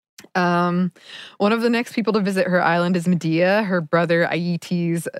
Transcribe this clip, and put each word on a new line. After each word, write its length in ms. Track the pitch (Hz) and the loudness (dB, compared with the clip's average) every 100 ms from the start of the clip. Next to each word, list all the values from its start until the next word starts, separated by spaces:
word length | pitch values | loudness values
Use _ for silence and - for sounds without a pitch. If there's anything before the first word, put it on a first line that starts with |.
| _ - - | _ -20 -6
Um, 580 | 185 175 175 175 175 180 - - - - - | -2 2 2 2 0 -2 -4 -18 -20 -18 -2
one 140 | 202 | 0
of 100 | 226 | 2
the 60 | 233 | 2
next 260 | 233 240 | 0 -2
people 180 | - 214 | -2 0
to 80 | 214 | 0
visit 260 | 196 190 180 | 0 0 0
her 160 | 180 | 2
island 340 | - 170 175 185 | 2 2 2 0
is 120 | 170 | 0
Medea, 560 | 170 160 160 180 208 | 0 0 2 2 2
her 160 | 202 185 | 0 -2
brother 460 | 156 170 170 170 165 | 0 0 2 2 0
Aeetes' 760 | 165 175 170 - 175 170 170 - | -2 -2 -4 -4 -2 0 -2 -6